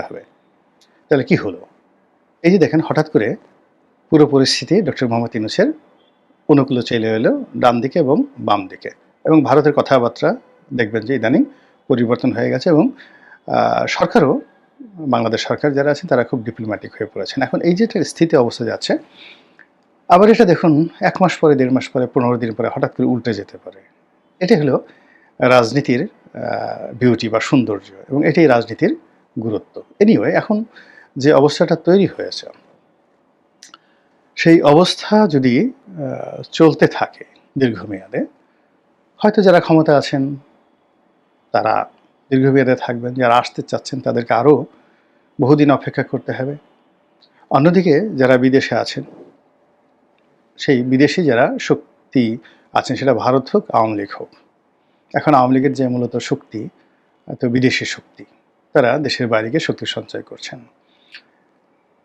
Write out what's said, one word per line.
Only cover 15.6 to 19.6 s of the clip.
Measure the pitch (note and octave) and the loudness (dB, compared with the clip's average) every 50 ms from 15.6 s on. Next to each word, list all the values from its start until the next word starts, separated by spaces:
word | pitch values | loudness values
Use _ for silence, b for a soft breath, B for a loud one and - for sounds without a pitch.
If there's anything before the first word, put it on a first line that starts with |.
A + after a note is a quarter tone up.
| - D3 C#3 | -2 -2 -2
যারা | C3+ C#3 D3 | 0 -2 -2
আছেন | D3 - - E3+ | -2 -4 -4 -2
তারা | C#3 B2 A#2 | 0 0 0
খুব | - - B2+ G#2+ | -2 -4 -8 -8
ডিপ্লোম্যাটিক | A#2 A2+ - A#2 A2 G#2 F#2 - F#2 - - | -8 -12 -10 -8 -8 -8 -10 -10 -14 -12 -10
হয়ে | G#2+ G2 - | -12 -10 -10
পড়েছেন। | G2 G2 - - - B2+ | -12 -12 -10 -6 -6 -6
এখন | B2 - E3 | -4 -4 -4
এই | - E3+ F3 | -2 0 0
যে | F3+ A3+ | 0 -2
একটা | A3 - G3+ D3 | -2 -2 -4 -6
স্থিতি | - - - E3 E3 E3+ | -6 -4 -2 -2 0 2
অবস্থা | D3 B2 A2+ - - B2 | 2 0 0 -2 -6 -8
যাচ্ছে, | A2+ G#2 G2+ - - G#3 D#4+ - b b b b b b b b b b b | -6 -6 -6 -4 -4 -4 -4 -6 b b b b b b b b b b b